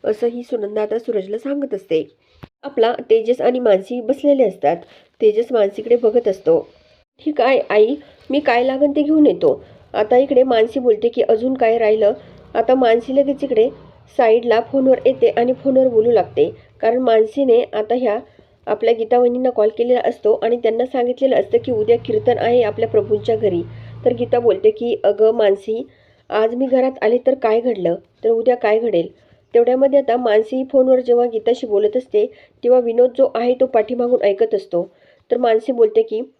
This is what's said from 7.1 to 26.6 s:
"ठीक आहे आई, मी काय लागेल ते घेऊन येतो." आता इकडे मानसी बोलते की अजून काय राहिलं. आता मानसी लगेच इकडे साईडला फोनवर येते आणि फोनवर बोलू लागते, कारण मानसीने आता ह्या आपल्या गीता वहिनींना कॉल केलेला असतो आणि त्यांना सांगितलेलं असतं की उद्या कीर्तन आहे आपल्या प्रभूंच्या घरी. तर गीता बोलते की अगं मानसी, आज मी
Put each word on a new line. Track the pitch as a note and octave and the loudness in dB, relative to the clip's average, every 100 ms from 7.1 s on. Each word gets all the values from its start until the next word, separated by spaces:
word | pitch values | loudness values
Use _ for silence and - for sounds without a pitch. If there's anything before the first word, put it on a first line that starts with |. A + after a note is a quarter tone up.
| _ | _
"ठीक | - D4+ | -8 -2
आहे | A#3+ C4 - | 2 0 0
आई, | G#3 G#3+ D4 - _ _ | 2 2 0 -10 _ _
मी | C#4 | -2
काय | D4 A#3+ | 0 0
लागेल | B3+ C4+ D4 D4 | 0 0 0 0
ते | |
घेऊन | D4 D#4 D4 | 0 4 4
येतो." | E3+ E3 C3 - - _ | 4 0 -2 -8 -20 _
आता | - G#3+ B3 | -6 0 2
इकडे | C#4 B3+ | 2 2
मानसी | C4 A#3 A3+ C4+ | 2 2 0 0
बोलते | B3 G#3+ A#3 | 0 0 0
की | B3 | -2
अजून | - A3 B3+ | 0 0 -2
काय | C4 A3+ A#3 | -2 0 0
राहिलं. | A3 A3 G#3 - - - - | 0 2 0 -2 -12 -20 -10
आता | - - C4 | -4 0 2
मानसी | B3 A#3 A#3 C4 | 2 0 0 -2
लगेच | C#4 C#4 | 0 -2
इकडे | C#4 A3 A#3 - - _ _ - | -2 0 0 -2 -20 _ _ 0
साईडला | A#3 A3+ A#3 A3 | 2 2 2 -2
फोनवर | A#3 C4+ C4 B3+ B3+ | 0 -2 2 2 2
येते | C4 A#3 | 2 0
आणि | A#3 A#3+ | 2 -2
फोनवर | B3+ C4+ C4 C4 | -2 0 2 2
बोलू | A3+ A3+ | 2 2
लागते, | A3+ - - D#3 - _ _ | 0 0 -2 -2 -2 _ _
कारण | A3 A#3+ | -2 0
मानसीने | B3+ A3+ G#3+ C#4 C4+ A#3 | 2 2 2 0 2 2
आता | - G#3 G#3+ | 2 -6 -4
ह्या | B3 B3 G#3 - _ _ _ - | -2 -2 -4 -8 _ _ _ -8
आपल्या | G#3 A3+ | -2 0
गीता | A3+ A3 B3 | 0 2 2
वहिनींना | B3 B3 B3+ | 2 0 -2
कॉल | A#3+ G#3+ A3 | 0 -2 0
केलेला | A#3+ B3 | 0 0
असतो | - - G#3 A3 | 0 -2 -2 0
आणि | A#3 A#3+ | 0 -2
त्यांना | A#3+ A3+ B3+ | -2 -2 -4
सांगितलेलं | C4 A#3+ B3 C4+ B3+ | -2 -4 -2 0 0
असतं | G3 A#3+ | 0 -2
की | A#3 | -2
उद्या | A3+ G#3+ A#3 | -4 0 0
कीर्तन | - G#3+ A3 A#3+ | 0 -4 0 0
आहे | A3+ B3 | 0 0
आपल्या | A3 G#3 A3+ | 0 -2 -2
प्रभूंच्या | G#3+ G#3 G#3+ G#3 A3 | -2 -2 -4 -2 -2
घरी. | G#3+ F3 F3 - - - | -2 -4 -8 -16 -20 -4
तर | - | -4
गीता | A#3+ A#3 A#3+ | -2 -2 0
बोलते | A#3+ G3 G#3+ | 0 2 2
की | G#3+ A#3+ - | 0 -4 -2
अगं | G3+ G3+ A3 | -2 2 0
मानसी, | A#3 G#3 G3 G#3 A3 C#4+ _ _ _ _ | 2 0 0 -4 -8 -8 _ _ _ _
आज | G#3 A3+ | -2 -2
मी | A#3+ | -2